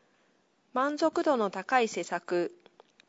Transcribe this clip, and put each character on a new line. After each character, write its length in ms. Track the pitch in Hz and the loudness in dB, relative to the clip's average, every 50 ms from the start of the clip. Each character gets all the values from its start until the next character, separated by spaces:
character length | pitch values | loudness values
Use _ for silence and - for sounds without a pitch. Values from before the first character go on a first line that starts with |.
| _ _ _ _ _ _ _ _ _ _ _ _ _ _ - | _ _ _ _ _ _ _ _ _ _ _ _ _ _ -4
満 240 | 247 269 285 302 294 | -2 -2 -2 0 0
足 260 | 330 311 - 349 330 | 0 2 2 2 2
度 140 | 320 277 233 | 2 2 2
の 120 | 214 190 | 0 -2
高 320 | - 190 185 - 262 254 | -2 -6 -4 0 2 2
い 60 | 233 208 | 2 2
施 160 | - 190 170 | -2 -6 -6
策。 500 | - 185 175 - - 180 175 170 - - - _ - _ - - _ _ - _ | -6 -6 -8 -4 -2 -2 0 0 -2 -6 -12 _ -20 _ -20 -20 _ _ -20 _